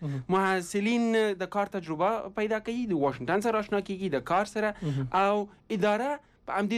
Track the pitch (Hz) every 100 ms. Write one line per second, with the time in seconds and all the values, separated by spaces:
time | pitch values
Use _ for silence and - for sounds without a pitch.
0 | 147 135 127 190 190 185 175 202 214 240
1 | 233 226 214 185 220 202 202 196 160 156
2 | 190 226 190 214 214 214 226 240 233 160
3 | 139 123 123 196 226 214 208 202 196 190
4 | 190 135 - 180 208 214 214 208 156 139
5 | 131 185 196 208 208 - - 214 208 214
6 | 269 285 _ _ - 180 208